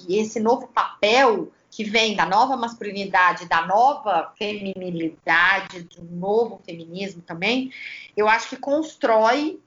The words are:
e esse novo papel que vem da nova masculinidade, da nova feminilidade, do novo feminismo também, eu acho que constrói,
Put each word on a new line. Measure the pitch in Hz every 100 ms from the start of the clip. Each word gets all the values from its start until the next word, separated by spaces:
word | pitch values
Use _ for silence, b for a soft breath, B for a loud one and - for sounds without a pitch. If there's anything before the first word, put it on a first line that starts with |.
| -
e | 202
esse | 214 240
novo | 220 262 -
papel | - - - 208 240 269 196 - - _
que | -
vem | 214 220 220 190
da | 170
nova | 196 277 254
masculinidade, | 233 - 208 196 190 185 180 175 175
da | 165 170
nova | 202 262 285 214 170 - -
feminilidade, | 208 208 196 190 180 170 160 - - 165 180 190 175 180
do | 170 -
novo | 170 175 190 220 226 190 -
feminismo | 170 165 175 196 170
também, | - 170 196 262 262 B B B B B
eu | 214
acho | 226 -
que | 262
constrói, | 277 294 311 - 247 220 220 269 302 370